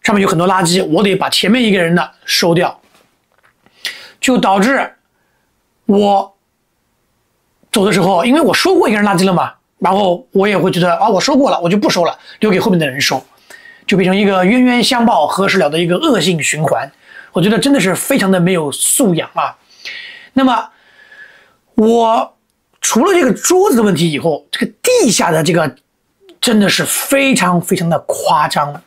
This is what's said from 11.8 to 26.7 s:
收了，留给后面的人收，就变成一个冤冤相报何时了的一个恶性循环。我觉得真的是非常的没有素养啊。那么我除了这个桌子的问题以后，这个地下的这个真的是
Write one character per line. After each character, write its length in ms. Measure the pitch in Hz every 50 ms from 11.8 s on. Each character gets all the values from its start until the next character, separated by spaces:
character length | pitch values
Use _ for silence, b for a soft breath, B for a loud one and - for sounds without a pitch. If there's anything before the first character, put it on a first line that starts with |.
| 214 302
收 160 | 254 185 170
了， 120 | 156 - B B B B B
留 100 | - 214
给 100 | 190 185
后 120 | - 226
面 80 | 185 170
的 100 | 160 143
人 100 | 127 143
收， 240 | 147 - 143 131 - _ B B B B B B B B B B B
就 100 | B 220
变 140 | 180 190 180
成 60 | 190
一 100 | 196 208
个 180 | 196 196 185 185
冤 200 | 185 240 254 254
冤 200 | 247 240 240 214
相 220 | - 262 240 233
报 220 | 226 226 175 151 -
何 200 | - - 196 190
时 120 | - 190
了 100 | 165 147
的 80 | 151 165
一 80 | 175
个 100 | 165 175
恶 240 | 196 311 330 254 196
性 220 | 147 180 180 156
循 220 | 139 - - 151 160
环。 280 | - - 117 120 - _ B B B B B B B
我 80 | B 185
觉 80 | 170 214
得 120 | 226 208
真 120 | - 277
的 80 | 277 277
是 140 | 170 190 175
非 240 | - - - 277 247
常 140 | - 190
的 80 | 190 185
没 140 | 170 180 190
有 180 | 175 156 143
素 420 | 127 - - - - - 285 202 175
养 160 | 160 - - _
啊。 200 | 170 147 131 - _ B B B B B B B B B B B B B B B
那 100 | 262 269
么 260 | 262 240 214 - - B B B B B B B B B B B B B B B B B B B _ _
我 600 | - 214 220 233 233 233 226 226 226 - - _ _ _ _ _ _ _ _ _ _
除 260 | - - - 214 277
了 80 | 392 392
这 100 | 349 320
个 80 | 262
桌 380 | 190 - - - 339 370 381 427
子 80 | 285 226
的 60 | 220
问 100 | 208 180
题 180 | 143 170 170
以 60 | 147 135
后， 280 | 131 165 147 - - _
这 160 | - - -
个 60 | - - _
地 300 | _ - 508 494 403 247
下 180 | 180 - - -
的 120 | 165 156 156
这 100 | 156 175
个 220 | 175 156 147 - _ _ _ _ _ _ _ _ _ _ - - _
真 200 | - - 226 214
的 80 | 202
是 160 | 180